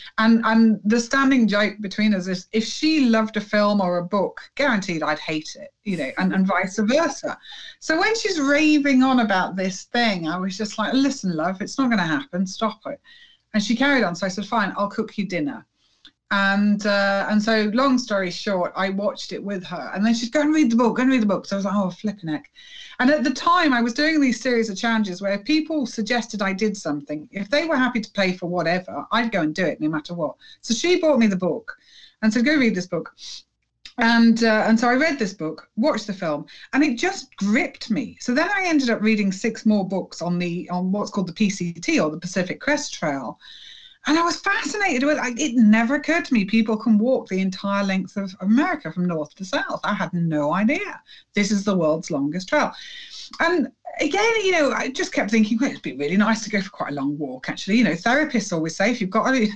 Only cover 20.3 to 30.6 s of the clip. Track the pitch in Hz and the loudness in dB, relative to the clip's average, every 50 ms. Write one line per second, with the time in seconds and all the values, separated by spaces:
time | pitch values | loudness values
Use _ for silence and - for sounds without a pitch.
20.3 | - 302 294 302 311 311 302 233 226 226 254 220 - - 254 262 269 254 214 202 | 0 2 2 4 4 4 4 4 4 4 4 4 2 2 2 4 4 4 2 2
21.3 | 185 - - - 202 196 190 196 190 208 190 180 175 - - 208 196 - 170 160 | 0 -2 -2 -6 -6 -4 -2 -2 0 0 0 -2 -4 -6 -6 -6 -6 -6 -6 -6
22.3 | 151 143 - _ _ - - - - - - - - - 254 254 302 294 233 302 | -6 -6 -8 _ _ -20 -20 -20 -20 -20 -20 -16 -4 0 2 2 4 2 2 -2
23.3 | - - - 349 349 359 339 294 254 233 233 240 233 - 302 311 320 302 277 254 | -2 0 2 2 4 4 4 4 2 2 0 0 0 0 0 2 2 4 2 2
24.3 | 226 - - 262 247 226 220 214 190 - - 233 226 220 208 190 180 185 202 196 | 2 0 -2 0 0 0 0 -2 -4 -2 -2 0 0 0 0 -2 -4 -6 -4 -4
25.3 | 202 202 202 - 311 311 311 311 320 302 262 - - - 208 - 247 233 226 - | -4 -4 0 0 0 0 0 -2 -4 -4 -4 -4 -6 -6 -4 -2 -2 -2 -2 -6
26.3 | - 202 208 190 190 190 220 214 208 - - 160 147 147 143 - 151 151 - - | -6 -4 -2 -2 -2 0 -2 -2 -2 -4 -6 -6 -6 -6 -6 -8 -10 -10 -10 -10
27.3 | - 196 202 - - 294 339 330 311 262 262 240 247 226 214 - _ - 196 185 | -10 -10 -6 -2 0 0 0 0 0 0 0 0 0 -4 -6 -4 _ -2 0 0
28.3 | 180 - 180 170 180 180 165 165 175 180 180 - - 143 - - 208 226 240 233 | -2 -4 -6 -4 -4 -2 0 0 -2 -2 -4 -6 -10 -10 -6 -2 -2 -2 0 0
29.3 | 214 185 156 156 156 190 185 151 - - 151 151 160 151 - - 175 170 156 139 | -2 -2 -2 -2 -2 -2 -2 -2 -2 -2 -4 -2 -2 -4 -6 -8 -6 -6 -6 -6
30.3 | - _ - - - _ | -6 _ -20 -20 -20 _